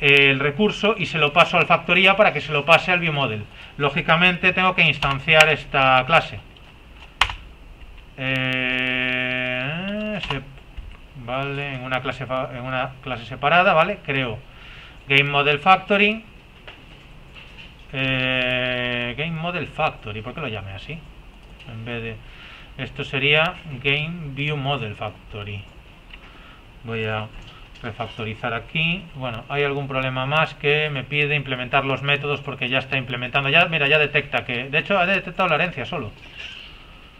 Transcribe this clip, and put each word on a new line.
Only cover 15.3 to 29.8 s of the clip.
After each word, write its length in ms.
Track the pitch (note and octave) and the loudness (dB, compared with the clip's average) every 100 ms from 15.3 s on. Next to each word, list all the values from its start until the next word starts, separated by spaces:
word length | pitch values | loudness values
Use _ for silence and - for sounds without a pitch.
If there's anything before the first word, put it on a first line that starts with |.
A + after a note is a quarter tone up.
Model 280 | C#3+ C#3+ D3 | 2 2 4
Factory. 680 | F#3+ F#3 - G3+ G#3 A3 - - - - - - - - - - - - - - - - - | 6 4 6 4 4 2 -8 -20 -20 -20 -20 -20 -20 -20 -20 -20 -20 -20 -20 -20 -20 -20 -12
Eh, 1200 | C3 C3+ C3 C3 C3 B2+ B2+ B2+ B2 B2 A#2+ A#2+ B2 | -4 -2 0 0 0 0 0 0 -2 -2 -2 -4 -4
Game 240 | D#3+ D#3+ | -6 -4
Model 260 | E3+ F3 C3 | -6 -6 -8
Factory, 540 | - D3+ - A2 G#2 | -2 -2 -2 -10 -10
¿por 140 | A2 | -10
qué 60 | B2 | -8
lo 80 | C#3 | -8
llamé 240 | G#2+ G2 | -8 -10
así? 260 | G2 - E3 - - - - - - - | -12 -12 -14 -14 -20 -20 -20 -20 -20 -16
En 160 | A2+ | -12
vez 180 | A2+ A#2 | -8 -8
de, 140 | A2+ G#2+ - - - - - - | -8 -10 -16 -20 -20 -20 -18 -10
esto 260 | C3 - | -10 -8
sería 500 | C#3 - C#3 D3+ E3 F3+ D#3+ B2+ | -6 0 2 4 2 -2 -12 -6
Game 520 | C#3 C#3+ D#3 F3 D3 | -2 -2 -2 -8 -10
View 220 | C3 C#3+ D3 | -6 -4 -2
Model 380 | C3+ C#3 A2 | -2 -2 -4
Factory. 720 | G2+ A2 - - G#2+ G2+ G2+ - - - - - - - - - - - - | -8 -10 -10 -14 -12 -10 -10 -12 -20 -20 -20 -20 -20 -20 -20 -20 -20 -20 -16
Voy 200 | A2+ A2+ A2 | -8 -6 -4
a 200 | G#2+ G#2+ - - - - - | -4 -6 -12 -18 -18 -20 -14
refactorizar 680 | B2 G#2+ A2+ - A2 G#2+ B2 | -12 -8 -10 -8 -8 -6 -4
aquí. 500 | A2+ A2+ E3 D#3+ F#3 E3+ | -6 -6 -4 -2 -4 -8
Bueno, 300 | C#3 B2+ A2+ A#2+ | -10 -8 -8 -6
hay 160 | C#3+ | -2
algún 240 | C#3+ C#3 | 0 -2